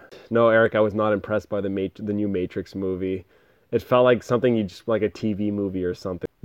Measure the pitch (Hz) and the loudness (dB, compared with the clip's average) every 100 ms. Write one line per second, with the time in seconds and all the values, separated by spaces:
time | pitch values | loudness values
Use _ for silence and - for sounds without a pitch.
0 | - - - 117 117 113 113 110 107 104 | -20 -20 -2 2 4 6 4 4 0 2
1 | 107 101 98 107 - 104 98 98 95 - | 0 0 -2 -4 -2 -6 -4 -4 -6 -6
2 | 107 104 104 95 90 - 90 98 95 92 | -6 -4 -2 -2 -4 -6 -10 -6 -6 -4
3 | 95 95 - _ _ _ - 113 - 127 | -4 -6 -8 _ _ _ -4 -4 2 4
4 | 123 120 - 123 123 113 98 - - 110 | 6 4 2 0 2 0 -2 -6 -4 -2
5 | 101 - 110 98 104 101 101 92 90 90 | -2 -4 -6 -2 -4 -2 -4 -2 -4 -4
6 | 98 87 - _ | -8 -8 -10 _